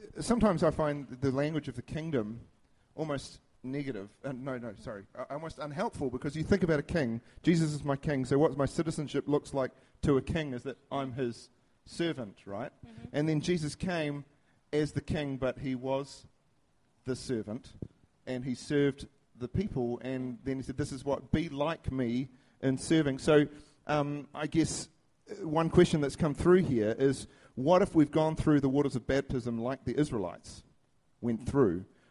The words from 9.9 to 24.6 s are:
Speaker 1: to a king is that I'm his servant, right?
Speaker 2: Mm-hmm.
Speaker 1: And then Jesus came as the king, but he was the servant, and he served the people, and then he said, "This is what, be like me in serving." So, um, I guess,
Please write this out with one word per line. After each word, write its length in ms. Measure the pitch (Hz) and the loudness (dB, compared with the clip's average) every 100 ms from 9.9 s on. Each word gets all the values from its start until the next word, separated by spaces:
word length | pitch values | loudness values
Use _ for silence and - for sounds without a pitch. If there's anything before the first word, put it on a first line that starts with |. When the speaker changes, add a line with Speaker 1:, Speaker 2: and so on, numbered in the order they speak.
| _ | _
Speaker 1:
to 160 | - 135 | 4 4
a 40 | |
king 320 | - 165 147 | 4 -2 -2
is 100 | 123 | -6
that 140 | 131 - - | -8 -12 -8
I'm 200 | 139 135 | -6 -4
his 380 | 123 123 117 - _ _ _ - | -4 -4 -6 -14 _ _ _ -12
servant, 520 | - 170 139 104 - - | -4 -4 -4 -8 -12 -12
right? 260 | 101 127 _ - | -10 -10 _ -20
Speaker 2:
Mm-hmm. 200 | - - | -18 -8
Speaker 1:
And 160 | 139 156 | -2 0
then 120 | 151 | 0
Jesus 340 | 180 180 151 - | 0 0 -2 -6
came 500 | 180 170 151 143 - _ _ _ - | -4 -2 -4 -6 -12 _ _ _ -4
as 220 | 147 147 | 0 0
the 80 | - | -2
king, 360 | - 156 143 131 | -4 -4 -4 -2
but 220 | 127 120 | -4 -4
he 160 | 135 127 | -4 -4
was 500 | 131 135 139 - - _ _ _ _ _ _ _ 127 | -2 -4 -4 -14 -20 _ _ _ _ _ _ _ -6
the 100 | 123 | -6
servant, 580 | - 117 101 117 - - - _ _ _ - | -4 -4 -4 -10 -12 -16 -16 _ _ _ -8
and 200 | 127 131 | -6 -6
he 100 | 123 | -6
served 520 | - 147 143 135 - _ _ - | -2 2 2 0 -10 _ _ -12
the 100 | 123 | -6
people, 520 | - 202 139 120 120 | -2 -2 -2 -2 -4
and 340 | 127 131 127 120 | -6 -6 -6 -6
then 140 | 135 135 | -6 -6
he 60 | |
said, 140 | 127 131 | -6 -6
"This 140 | 143 | -6
is 120 | 135 | -6
what, 280 | 139 131 123 | -4 -4 0
be 180 | 156 165 | -2 0
like 420 | 139 151 160 - | -2 -2 -4 -4
me 380 | 131 120 123 139 - _ - | -2 0 0 -4 -10 _ -2
in 160 | 135 131 | 0 0
serving." 420 | - 160 143 135 | 4 4 4 0
So, 280 | - 151 147 - - _ - | 6 6 6 -2 -20 _ -2
um, 400 | 151 143 147 135 | 0 0 -4 -8
I 140 | 143 151 | -8 -2
guess, 400 | 165 | 2